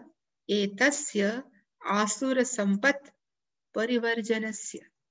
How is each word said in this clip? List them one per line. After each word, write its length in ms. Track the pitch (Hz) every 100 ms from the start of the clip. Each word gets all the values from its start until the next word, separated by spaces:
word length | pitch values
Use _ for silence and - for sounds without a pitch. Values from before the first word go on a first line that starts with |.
| - _ _ _ -
એતસ્ય 920 | 202 196 196 269 285 - 208 196 240 - _ _ _
આસુર 600 | - 202 214 - 262 262
સંપત 520 | 240 - 202 196 277 277 - _ _ _ _ _ _
પરિવર્જનસ્ય. 1040 | 208 226 247 233 233 220 220 220 214 - - - _ _